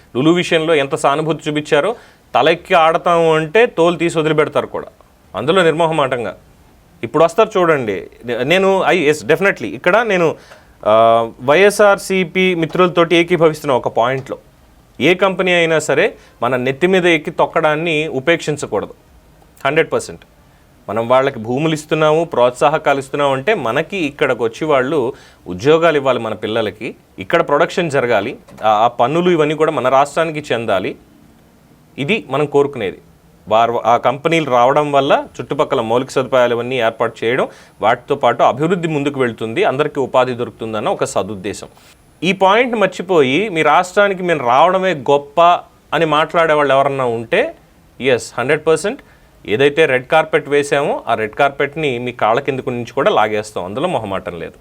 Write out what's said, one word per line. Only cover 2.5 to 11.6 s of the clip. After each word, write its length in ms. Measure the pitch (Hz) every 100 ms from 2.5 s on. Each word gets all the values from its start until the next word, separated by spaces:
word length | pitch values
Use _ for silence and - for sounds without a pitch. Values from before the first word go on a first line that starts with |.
| 170 -
ఆడతాము 600 | 180 160 170 180 170 165
అంటే 320 | 156 160 220 240
తోలు 300 | - 170 165
తీసి 220 | 165 156
వదిలిపెడతారు 480 | 156 151 143 127 110
కూడా, 200 | 82 - _ _ _ _ 92
అందులో 260 | 131 190
నిర్మోహమాటంగా. 720 | 165 151 165 156 135 127 104 - _ _ _ _ _ -
ఇప్పుడు 200 | 117 151
వస్తారు 260 | 165 - 220 190
చూడండి. 480 | 170 147 110 92 - - 117
నే-, 160 | 117
నేను, 420 | 131 185 190 190 135
I, 200 | 175 143
yes, 160 | 151 107
definitely 400 | 160 196 - 107
ఇక్కడ 300 | 110 180 208
నేను, 400 | 233 185 160 - - - _ _ 104
ఆ, 440 | 110 113 117 117 -
వైఎస్ఆర్సీపీ 1120 | 123 156